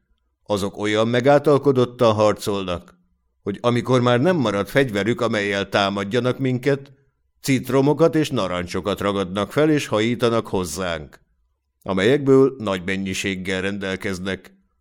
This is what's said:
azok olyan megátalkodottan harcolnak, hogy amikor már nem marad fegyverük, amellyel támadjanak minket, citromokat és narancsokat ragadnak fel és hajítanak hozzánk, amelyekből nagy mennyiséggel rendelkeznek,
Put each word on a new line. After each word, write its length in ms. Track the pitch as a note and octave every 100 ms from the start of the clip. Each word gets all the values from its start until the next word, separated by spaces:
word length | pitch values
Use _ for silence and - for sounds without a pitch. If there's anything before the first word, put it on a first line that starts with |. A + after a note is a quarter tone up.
| _ _ _ _
azok 340 | _ G#2 G2 -
olyan 300 | G#2 G#2+ A2+
megátalkodottan 1040 | B2 B2+ C#3+ C#3+ C#3+ C#3+ B2+ A#2+ B2 A#2
harcolnak, 800 | G#2+ G#2+ G2 - G2+ F#2+ F2 - _ _ _ _ _
hogy 160 | - G2+
amikor 400 | A#2+ A#2+ G2 B2+
már 180 | B2 A#2+
nem 160 | D#3 F3+
marad 320 | A2+ G2+ G2
fegyverük, 540 | C#3 C#3 G2+ G2+ A#2+
amellyel 480 | A#2 A2 G2+ G2 G2
támadjanak 680 | A2 G2 G2+ G2+ A#2+ A#2+ B2
minket, 540 | C3 B2 C3 C#3 C#3 - _ _ _ _
citromokat 760 | - C3 - C3 C3+ C#3+ E3 D#3+
és 140 | D3+
narancsokat 720 | C3 F#2+ F2+ F2+ F#2 F#2 F#2+
ragadnak 520 | G2+ G2 F#2+ F#2+ G2+
fel 180 | - D#3
és 180 | D3+ -
hajítanak 600 | G#2+ A2 A#2 A#2+ A2+ A2
hozzánk, 720 | G2+ F2+ E2+ F#2 E2 C#2+ - _ _ _ _ _ _
amelyekből 720 | - F#2+ G2+ C#3+ C3+ C3+ C3+ C3+
nagy 240 | G#2 F#2+ F2
mennyiséggel 760 | F#2+ G2 F#2 G2+ F#2+ F#2 F#2+
rendelkeznek, 920 | F#2+ G2+ F#2+ F#2+ G#2 F#2 F#2+ F#2 - _ _ _